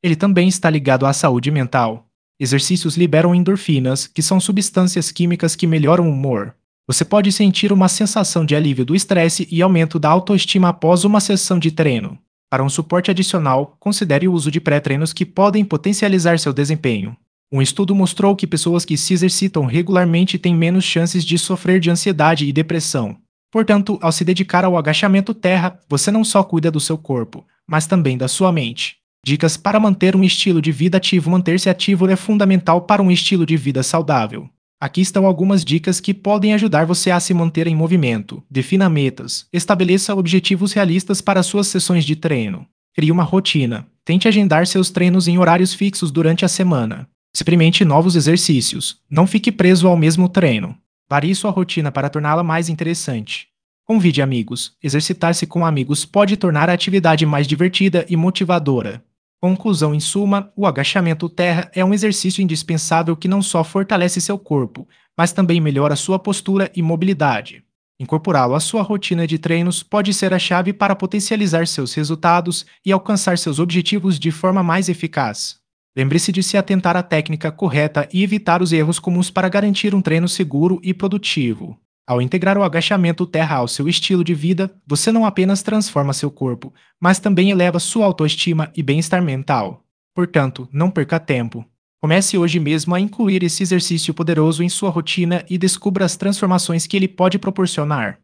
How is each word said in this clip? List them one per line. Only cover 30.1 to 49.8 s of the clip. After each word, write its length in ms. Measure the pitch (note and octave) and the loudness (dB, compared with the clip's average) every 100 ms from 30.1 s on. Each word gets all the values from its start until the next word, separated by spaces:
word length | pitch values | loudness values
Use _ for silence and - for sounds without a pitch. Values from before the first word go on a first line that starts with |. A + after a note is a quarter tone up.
| F#3+ | 4
um 80 | |
estilo 380 | F#3 - G3+ E3+ | 2 2 2 2
de 100 | D#3 | 0
vida 240 | C3+ F3 F#3 | 0 2 2
ativo. 340 | - F3+ D#3 | 2 0 2
Manter-se 380 | F3+ E3+ F3+ F#3+ | 0 2 0 0
ativo 400 | F3+ - F#3+ F#3 | 0 0 2 2
é 80 | F#3 | 0
fundamental 680 | - G#3 G3 F#3 F3+ F3 | 0 2 4 2 2 0
para 200 | F3 G#3 | 2 2
um 80 | F#3+ | 4
estilo 340 | F3 - F#3+ | 2 2 0
de 120 | D#3 E3 | 2 0
vida 260 | C3 C3 | 0 -2
saudável. 640 | C3 E3 D#3 C3+ A2 A2 - _ _ _ | 0 -2 0 0 -2 -8 -16 _ _ _
Aqui 220 | C#3 - | -6 -2
estão 240 | F#3 G3 F#3+ | 0 2 2
algumas 360 | E3 F#3+ G3 | 2 2 2
dicas 380 | D#3+ D#3+ D#3+ F3+ | 2 -2 0 -2
que 140 | - | -2
podem 400 | G3 G3+ G#3 G#3 | -4 0 0 2
ajudar 320 | G#3+ G#3+ D3+ E3 | 2 2 2 2
você 240 | F3 F#3 | 0 0
a 100 | F3 | 0
se 140 | - | 0
manter 320 | F3+ E3 D#3+ E3 | 0 0 0 0
em 100 | D#3 | 0
movimento. 640 | D#3+ F3+ B2+ A2+ G2+ G2+ _ | 2 2 2 -2 -6 -16 _
Defina 380 | C3+ B2+ F#3+ F#3+ | -6 0 2 2
metas. 580 | D3+ C3+ B2+ B2+ - - | 2 -2 -4 -12 -12 -6
Estabeleça 640 | F3 E3+ F#3+ F3+ F#3+ - | -6 -4 -2 0 0 0
objetivos 580 | G3 E3+ F#3 - F#3+ G3 | -4 0 0 0 -2 -2
realistas 480 | G#3+ F#3+ F3 - G3 | 0 0 -2 -2 -4
para 220 | - G3 | 0 0
suas 240 | F3+ G3+ G3 | 0 -2 -2
sessões 380 | F#3 - F3 | -4 0 0
de 120 | D3 D#3 | 0 -2
treino. 500 | E3 C3+ G#2+ F2+ - _ _ | -2 -2 -4 -8 -14 _ _
Crie 180 | - D#3 | -2 2
uma 100 | E3+ | 2
rotina. 640 | D#3+ F#3+ F#3+ D3+ B2+ A2+ - _ - | 2 0 0 -2 -2 -4 -12 _ -2
Tente 200 | F3+ A3+ | 2 2
agendar 400 | G#3+ G3+ D#3 F3 | 2 4 2 2
seus 240 | F#3+ F3+ | 0 0
treinos 380 | - F3+ F#3 E3+ | 0 2 2 2
em 100 | F3 | 2
horários 360 | F3 E3+ F#3 | 4 4 2
fixos 360 | - G3+ G3 E3 | 0 -4 -2 -4
durante 360 | C#3+ D#3+ E3 F#3 | 0 0 2 0
a 20 | |
semana. 580 | - F#3 C#3+ A2 G#2+ C3 _ _ | 0 0 0 -2 -8 -14 _ _
Experimente 500 | - - F3 D#3+ F3 | -4 2 4 4 4
novos 320 | F3+ C#3+ F3+ E3+ | 4 4 4 2
exercícios. 840 | C#3+ F3 - C#3 - - - - _ | 2 2 2 0 0 -6 -10 -12 _
Não 160 | C#3+ F#3+ | 0 2
fique 260 | G#3+ A#3 | 2 0
preso 340 | A3+ F3+ F#3 | 2 4 4